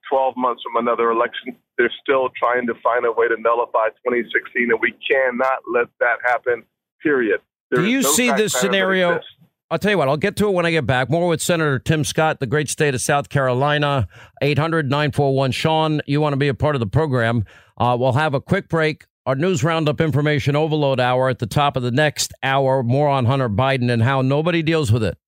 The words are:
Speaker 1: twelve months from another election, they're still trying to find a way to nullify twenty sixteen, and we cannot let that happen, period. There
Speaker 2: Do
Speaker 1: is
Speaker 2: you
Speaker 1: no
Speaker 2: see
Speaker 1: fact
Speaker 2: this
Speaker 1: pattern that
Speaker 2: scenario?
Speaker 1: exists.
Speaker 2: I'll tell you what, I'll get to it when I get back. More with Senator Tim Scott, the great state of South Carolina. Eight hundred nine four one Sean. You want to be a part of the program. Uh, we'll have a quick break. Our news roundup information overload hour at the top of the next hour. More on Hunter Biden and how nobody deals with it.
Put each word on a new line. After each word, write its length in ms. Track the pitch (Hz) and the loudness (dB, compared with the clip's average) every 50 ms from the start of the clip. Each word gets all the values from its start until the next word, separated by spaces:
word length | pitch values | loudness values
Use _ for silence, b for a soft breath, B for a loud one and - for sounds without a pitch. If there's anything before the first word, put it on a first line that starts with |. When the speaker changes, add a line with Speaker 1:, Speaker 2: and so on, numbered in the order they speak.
| _ | _
Speaker 1:
twelve 280 | - 139 135 135 131 120 | -2 0 0 0 0 -2
months 240 | 123 127 123 117 - | -2 -2 -2 -2 -4
from 140 | - 120 117 117 117 | -10 -6 -4 -2 0
another 240 | 120 117 110 117 117 | 0 0 0 0 0
election, 460 | 113 113 120 120 - - - - 123 _ _ _ _ | 2 0 -2 -2 -4 -10 -12 -12 -16 _ _ _ _
they're 140 | - 120 113 - - _ | -2 -2 -2 -2 -6 _
still 260 | - 135 135 131 120 _ | 0 0 0 0 -2 _
trying 300 | - - 117 123 123 123 | -2 -2 0 0 0 -2
to 60 | 120 113 - - | -4 -6 -2 -2
find 220 | 123 117 123 120 | 0 0 2 0
a 60 | 117 | 0
way 160 | 113 117 117 | 0 2 0
to 100 | 117 117 110 | 0 0 0
nullify 480 | 110 113 117 120 117 - - 117 110 110 - _ _ | 0 0 0 0 -2 -2 0 0 0 -2 -4 _ _
twenty 180 | 123 123 120 113 113 - | -2 -2 -2 -4 -2 -4
sixteen, 360 | 120 - - - 123 120 120 | -6 -6 -4 -4 -4 0 0
and 100 | 117 110 | 0 0
we 120 | 117 120 - _ - - | 0 -4 -6 _ -4 -2
cannot 500 | 143 135 131 127 123 120 131 131 131 127 - 113 117 | 0 0 0 0 0 0 0 0 -2 -4 -6 -4 -2
let 140 | 123 120 123 _ _ | -2 -2 -2 _ _
that 180 | 123 120 117 - - | -2 -2 0 0 0
happen, 400 | 123 123 117 _ 127 120 113 110 _ _ _ _ _ _ _ | -2 -2 0 _ -4 -4 -4 -6 _ _ _ _ _ _ _
period. 380 | - 160 147 131 120 104 95 82 _ _ _ _ _ _ | -2 0 0 2 2 0 0 -2 _ _ _ _ _ _
There 100 | 131 127 | -2 0
Speaker 2:
Do 40 | 170 | 0
Speaker 1:
is 60 | 214 | 0
Speaker 2:
you 100 | 254 269 | 0 0
Speaker 1:
no 80 | 247 - | 0 0
Speaker 2:
see 180 | - - 247 | 2 2 0
Speaker 1:
fact 100 | 240 214 | 0 0
Speaker 2:
this 160 | 202 214 196 - | 0 -2 -2 -2
Speaker 1:
pattern 180 | - 190 202 | -2 -2 0
that 40 | 196 | 0
Speaker 2:
scenario? 360 | 196 190 190 190 185 180 175 170 | 0 0 0 0 0 0 0 -2
Speaker 1:
exists. 200 | 160 - - - _ - _ _ _ _ _ | -4 -6 -14 -20 _ -20 _ _ _ _ _
Speaker 2:
I'll 80 | 165 160 | -6 -2
tell 120 | - 202 | -2 0
you 60 | 208 | 0
what, 120 | 175 143 131 | 2 2 0
I'll 80 | 147 | 0
get 180 | 151 - 202 - | 0 -2 -4 -2
to 140 | - 208 214 | -2 -2 0
it 20 | |
when 140 | 190 175 170 | 0 0 0
I 60 | 170 | 0
get 140 | 165 160 135 | 0 0 0
back. 240 | - 135 123 131 123 | 0 0 0 0 0
More 200 | 143 170 175 180 | 0 0 0 0
with 120 | 165 151 | -2 -2
Senator 380 | - - 175 165 160 147 139 123 | 0 -2 0 0 0 0 -2 -2
Tim 240 | - - 160 156 143 | -2 -2 -2 -2 -2
Scott, 380 | - - - 160 156 147 - | -2 0 0 0 0 0 -2
the 40 | 139 | -4
great 220 | 113 117 151 151 | -2 -2 -2 -2
state 260 | - - - 156 147 127 | -4 -2 0 0 0 0
of 60 | 120 | -2
South 300 | - - 147 143 139 - | -2 0 0 -2 -2 -2
Carolina. 800 | - 143 135 127 123 123 139 147 147 147 147 143 143 135 104 B B B B B B - | -2 0 0 2 0 0 0 0 0 0 0 0 0 0 -2 B B B B B B -2
Eight 160 | - 143 147 123 | -2 0 2 0
hundred 300 | 151 165 160 165 151 127 | 0 0 0 -2 0 0
nine 220 | 139 143 151 147 | 0 0 0 0
four 220 | - - 143 139 135 | 0 0 0 2 2
one 180 | 135 135 131 | 0 0 0
Sean. 500 | 117 - - 165 160 160 156 156 151 147 - | -2 0 0 0 2 2 2 0 0 -2 -2
You 140 | - 139 147 | -2 0 0
want 140 | 151 151 143 | 0 0 0
to 40 | |
be 120 | 131 143 143 | 0 0 0
a 40 | 135 | 0
part 220 | - 131 151 147 | 0 0 0 0
of 60 | 135 | 0
the 60 | 113 | -4
program. 580 | 98 - 135 160 151 127 123 113 113 117 120 101 B B B B B B | 0 0 0 0 2 0 0 0 2 0 0 -2 B B B B B B
Uh, 180 | - 113 120 123 | 0 0 0 2
we'll 140 | 120 127 131 | 2 0 0
have 220 | 113 139 156 156 139 | 2 2 0 0 -2
a 80 | 131 | -4
quick 260 | - - 180 196 190 | -2 -2 -2 -2 -2
break. 380 | _ 160 160 156 156 156 - - _ _ _ _ | _ -2 0 0 0 -2 -6 -14 _ _ _ _
Our 100 | 127 135 | -4 -2
news 280 | 135 160 190 190 139 135 | 0 0 -2 0 0 0
roundup 380 | 170 165 160 160 147 143 - | 0 0 0 0 0 0 0
information 560 | 165 156 139 143 147 151 151 143 - 147 143 | 0 0 2 2 2 2 0 0 0 0 0
overload 420 | 147 156 160 151 156 147 135 135 120 | 0 0 0 0 0 0 0 2 2
hour 300 | 127 123 127 127 131 131 | 2 2 2 2 2 0
at 100 | 123 - | 0 -2
the 80 | 127 | -4
top 300 | 104 - 147 143 143 139 | -2 0 2 2 2 0
of 60 | 131 123 | 0 -4
the 80 | 123 | 0
next 420 | 120 139 151 147 - - - - - _ - | 2 2 2 2 0 -2 -8 -8 -6 _ -2
hour. 400 | 135 135 139 139 131 131 135 123 | 0 0 2 2 2 2 0 2
More 240 | 117 127 139 147 | 0 2 2 2
on 160 | 147 139 135 123 | 2 2 2 2
Hunter 240 | 110 139 135 127 | 2 2 2 0
Biden 420 | 120 101 98 131 135 135 131 120 123 | 0 0 0 2 2 2 0 0 0
and 140 | 120 117 113 | 2 2 2
how 180 | 131 139 135 | 2 2 0
nobody 400 | 131 131 139 147 156 175 170 170 | 0 0 0 0 0 0 0 0
deals 300 | 160 147 160 160 151 98 | 0 0 0 0 2 2
with 120 | 110 123 107 | 2 2 2
it. 140 | 90 - _ _ | -2 -4 _ _